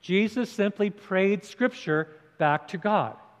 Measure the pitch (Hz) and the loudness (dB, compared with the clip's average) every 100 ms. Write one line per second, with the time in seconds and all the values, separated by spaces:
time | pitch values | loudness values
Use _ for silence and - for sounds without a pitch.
0 | - 185 214 214 240 - 202 208 208 202 | 0 0 2 0 -6 0 -2 0 -4 -4
1 | - 185 190 202 - - 247 - - 156 | -4 0 2 0 -4 -2 -2 -2 -2 -2
2 | 156 - - _ 156 147 151 180 208 208 | -2 -10 -20 _ 2 2 -2 -6 0 0
3 | 120 - - - | 0 -6 -20 -20